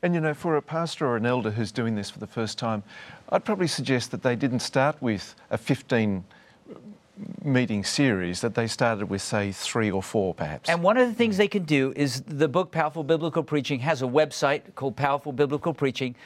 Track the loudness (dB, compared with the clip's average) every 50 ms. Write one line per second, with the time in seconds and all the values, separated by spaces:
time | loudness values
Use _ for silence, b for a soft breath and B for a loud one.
0 | 2 2 2 2 2 0 -2 -2 -2 0 0 0 0 0 -4 -4 -4 -4 -4 -2
1 | 0 0 2 2 2 2 2 2 0 -2 -2 -2 -4 -4 -2 -2 -2 0 0 -2
2 | -4 -6 -10 -12 -12 -8 -4 -4 -4 -4 -4 -4 -2 -2 -2 -2 -6 B B B
3 | B B B B B B 0 0 2 0 0 0 0 0 0 -2 0 0 0 0
4 | 0 -4 -8 -2 0 0 0 2 0 0 0 0 -4 0 0 2 2 2 0 0
5 | -2 -2 -2 -2 -4 -10 -18 B B B -6 -6 0 0 -2 -2 0 0 2 2
6 | 2 2 0 -2 -6 -10 b b b b b b b -20 -20 -20 -18 -20 -20 -20
7 | _ _ _ -14 -12 -12 -12 -8 -2 2 2 2 2 2 0 -2 -2 -2 0 2
8 | 4 4 4 2 0 -2 -4 -2 -4 -2 0 0 -2 -2 0 2 2 2 2 0
9 | -2 -4 -4 -4 -4 -2 0 0 0 0 -4 -6 -8 -4 0 0 0 2 0 0
10 | -4 -2 0 0 0 0 -2 -4 -4 -6 -6 -6 _ -2 -2 2 4 4 4 4
11 | 4 2 2 0 0 0 4 2 2 2 2 -2 0 2 4 4 4 2 2 0
12 | 0 0 0 -4 -6 -6 0 0 0 2 2 0 -2 0 0 0 0 0 -2 -4
13 | 0 0 2 2 2 0 -2 -2 -2 0 -2 -2 0 0 -4 -2 0 0 0 0
14 | 0 2 4 4 4 4 2 0 2 2 2 0 -4 -10 -12 -6 -6 -6 -4 0
15 | 0 0 0 0 -2 -6 0 0 0 2 2 -2 -2 -4 -2 0 0 -2 0 0
16 | -4 -6 -6 B B